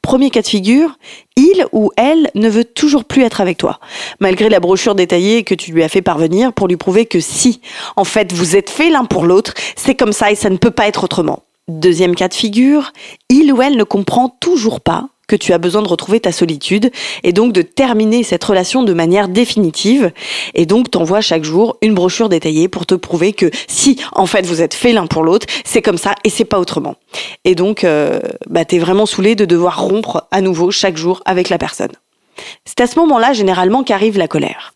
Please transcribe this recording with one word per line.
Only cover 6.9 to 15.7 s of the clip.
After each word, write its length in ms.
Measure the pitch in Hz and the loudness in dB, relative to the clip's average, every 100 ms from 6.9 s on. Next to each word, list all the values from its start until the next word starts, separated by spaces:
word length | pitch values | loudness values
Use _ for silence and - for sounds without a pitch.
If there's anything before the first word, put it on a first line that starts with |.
| 185 226 | 0 0
que 140 | 180 | -2
si, 420 | 156 - 254 226 - - - - | -4 0 0 0 -8 -16 -8 -4
en 80 | |
fait, 300 | 190 220 190 | -2 0 -2
vous 220 | 175 170 190 | -2 0 0
êtes 140 | 190 | 0
faits 220 | - 320 | -2 2
l'un 140 | 302 240 | 2 0
pour 200 | 185 170 | 0 4
l'autre, 280 | 185 - - - - | 2 0 -10 -12 -4
c'est 200 | - 262 | -2 0
comme 180 | 233 | 0
ça 180 | 208 208 | 0 0
et 40 | 208 | 0
ça 140 | 208 | 0
ne 80 | 185 | 2
peut 140 | 240 | 0
pas 160 | - 208 | 2 -2
être 160 | - | -2
autrement. 400 | 180 - 156 139 _ _ - | -4 -2 -2 -4 _ _ -14
Deuxième 480 | 160 180 165 180 175 | 0 0 2 0 0
cas 120 | 185 | -2
de 60 | |
figure, 580 | - 226 202 262 294 277 - - - _ | -2 -2 2 4 2 0 -12 -20 -20 _
il 240 | 262 302 | 4 6
ou 80 | 254 | 4
elle 160 | 269 262 | 2 2
ne 60 | |
comprend 440 | 208 202 190 240 254 | 0 -2 0 0 0
toujours 540 | _ 349 349 220 - | _ -2 0 0 -2
pas 280 | - 165 269 _ - | -4 -4 -6 _ -2
que 60 | 208 | -2
tu 160 | - | 2
as 40 | 175 | 0
besoin 240 | 175 | 2